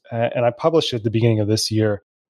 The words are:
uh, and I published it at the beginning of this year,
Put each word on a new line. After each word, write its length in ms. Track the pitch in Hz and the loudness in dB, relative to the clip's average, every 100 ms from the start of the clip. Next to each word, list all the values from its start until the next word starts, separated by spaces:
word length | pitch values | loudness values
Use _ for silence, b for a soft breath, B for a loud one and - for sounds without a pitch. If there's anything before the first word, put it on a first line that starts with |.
| - | -10
uh, 180 | 117 120 123 | -4 -2 0
and 100 | 120 | -2
I 60 | |
published 400 | - 165 160 - | 0 0 0 0
it 60 | 117 | -4
at 60 | |
the 60 | 110 | -2
beginning 300 | 110 117 107 | 2 2 2
of 80 | 104 | 0
this 240 | 110 - | -2 0
year, 320 | 107 107 101 _ _ | 0 0 -2 _ _